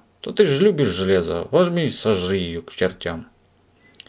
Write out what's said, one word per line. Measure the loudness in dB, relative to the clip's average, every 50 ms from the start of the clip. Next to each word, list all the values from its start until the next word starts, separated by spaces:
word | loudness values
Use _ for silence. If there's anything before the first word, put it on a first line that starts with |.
| _ _ _ _
то | -12 -8
ты | 2 2 2
же | 4 4 4 4
любишь | 4 4 4 0 0
железо, | 0 -2 0 2 2 2 2 0 -4 -6 -4 0
возьми | 2 2 2 2 0 -2 -2
и | -2
сожри | -4 -2 0 0 0 0 0 -2 -2 -2
ее | -2 -4 -6 -10
к | -12 -12
чертям». | -4 -2 -2 -2 -2 -6 -8 -8 -8 -8 -12 -16 _ _ _ _ _ _ _ _ _ _ _ _ _ -20 -20